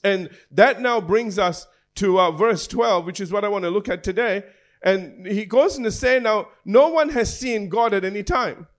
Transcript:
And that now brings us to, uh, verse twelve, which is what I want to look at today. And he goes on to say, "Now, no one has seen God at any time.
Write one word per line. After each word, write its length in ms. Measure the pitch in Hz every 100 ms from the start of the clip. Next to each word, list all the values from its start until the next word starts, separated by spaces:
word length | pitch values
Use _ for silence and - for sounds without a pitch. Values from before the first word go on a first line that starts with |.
And 260 | 202 190 170 - _
that 300 | 139 240 269
now 200 | 247 233
brings 380 | 170 214 233 190
us 260 | 180 165 - _ _ -
to, 240 | 196 185
uh, 100 | 180
verse 380 | 156 226 180 -
twelve, 400 | 190 233 185 170
which 120 | 185
is 120 | 185
what 120 | 202
I 40 | 202
want 160 | 202
to 80 | 180
look 180 | 190 208
at 140 | 180
today. 400 | - 185 233 196 202 _ _ _
And 420 | - 190 170 - 185
he 200 | 202 208
goes 320 | 226 339 285
on 60 | 226
to 60 |
say, 280 | - 254 254
"Now, 300 | 233 214 - _
no 260 | - 220 302
one 200 | 320 302
has 260 | 294 220 -
seen 340 | 262 226 202
God 220 | 202 233
at 140 | 202 185
any 160 | 202
time. 460 | 202 254 220 - 160